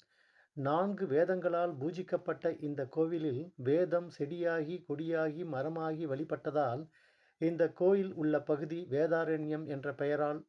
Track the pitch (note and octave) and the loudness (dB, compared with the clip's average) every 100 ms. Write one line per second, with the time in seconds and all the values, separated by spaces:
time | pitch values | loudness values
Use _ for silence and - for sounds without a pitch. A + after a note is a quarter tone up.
0 | _ _ _ _ _ D3 C3+ D#3 G3+ F#3+ | _ _ _ _ _ -4 0 2 0 -2
1 | F#3 C#3 F3+ F#3 F3 E3+ F3 C#3+ D3 F3+ | 0 2 4 2 2 2 0 -2 -4 -4
2 | F3+ F3+ - D3 E3+ D#3 D3+ C#3+ B2+ D#3+ | -2 -2 -2 -2 -2 -2 -4 -4 -2 0
3 | E3 E3+ D#3 B2+ F3 - B2+ D#3 F3 F3 | 0 2 0 -2 -6 -4 2 2 4 0
4 | F3 - C#3+ E3+ E3+ E3 D3+ F3 - D3 | -2 -6 -6 -2 0 0 -2 -6 -6 -6
5 | E3 D#3+ D#3+ D3+ F3 C3 D#3 E3 D#3+ D#3 | -2 0 0 -2 -4 -2 -2 -2 -2 -2
6 | D#3+ C3+ D#3 C#3+ D#3+ C#3+ C3+ B2 D#3+ _ | -2 -4 -2 -4 -2 0 2 0 -6 _
7 | _ _ _ _ D#3+ E3 D#3+ - F3+ G3 | _ _ _ _ 0 4 2 4 4 6
8 | F#3+ E3+ D3+ D3 - D3 D#3 E3+ F3+ C3+ | 2 0 0 2 2 0 -2 -6 -2 2
9 | D#3+ E3 D#3+ D#3+ D3+ D#3 D3 C#3 C#3+ C3 | 2 2 2 0 -2 -4 -4 -6 -6 -2
10 | C#3+ D3 D3 D3+ | 0 2 0 -2